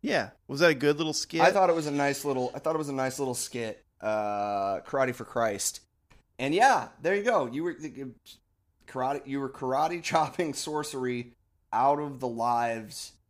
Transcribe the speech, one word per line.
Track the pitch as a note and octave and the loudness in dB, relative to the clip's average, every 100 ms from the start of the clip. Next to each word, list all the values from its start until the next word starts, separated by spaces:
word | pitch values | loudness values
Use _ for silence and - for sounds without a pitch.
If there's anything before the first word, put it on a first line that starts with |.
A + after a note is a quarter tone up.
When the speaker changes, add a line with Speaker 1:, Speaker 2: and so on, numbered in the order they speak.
Speaker 1:
Yeah. | - F#3+ G#2 _ - | 0 -2 -2 _ -10
Was | C#3 | 4
that | E3+ | 4
a | C#3+ | 6
good | D3 D3 | 2 2
little | D#3+ | 0
skit? | D3 - E3 | -4 -4 4
Speaker 2:
I | E3 | 4
thought | G3 F#3 | 6 4
it | E3 | 4
was | D3+ | 0
a | |
nice | C#3+ C#3+ C#3 D3 | 0 0 0 -2
little, | C3 B2 | -2 -2
I | C3 | -2
thought | D#3 D#3+ | -2 -2
it | |
was | D3 | -2
a | |
nice | C3+ C3 B2+ | -2 -2 -2
little | C3+ | -4
skit, | B2 - A#2+ A2+ - _ _ | -4 -6 -6 -6 -8 _ _
uh, | G#2+ G#2+ G#2 G#2 G#2 G2+ G2 G2 | -2 -2 -2 -2 -2 0 0 -2
Karate | - C#3 C3 B2 | -4 0 0 -2
for | A#2 | -6
Christ. | A#2+ A2+ G2+ - - _ _ _ - _ - | 0 0 0 -4 -6 _ _ _ -20 _ -6
And | C3 | 0
yeah, | E3+ B3+ G#3+ - - | 6 6 6 0 -6
there | E3 G3+ | -2 0
you | |
go. | G#3+ G#3+ B2+ | 2 2 2
You | C3 | -2
were, | F3 | -6
uh, | C#3 D#3 B2+ C3+ A2+ - - _ _ _ _ - | -6 -12 -10 -14 -14 -20 -20 _ _ _ _ -10
karate, | C3 C3 C#3+ C#3 | -2 -2 -2 -4
you | C#3 | -4
were | C3+ | -4
karate | - B2+ C3 D#3+ F3 | -4 0 2 2 0
<laughs> | |
chopping | D#3+ E3+ D3+ - E3 | 0 2 2 0 -2
sorcery | C3+ - D3+ D3+ C3+ B2+ B2 A#2+ _ _ _ _ | -2 -4 -4 -4 -4 -4 -4 -8 _ _ _ _
out | A2 C3+ D3 | 2 4 2
of | D3 C3+ | -2 -6
the | B2+ | -6
lives | A#2 A#2+ A#2+ A#2+ A2+ G#2+ - - _ | -2 0 2 0 -2 -6 -14 -16 _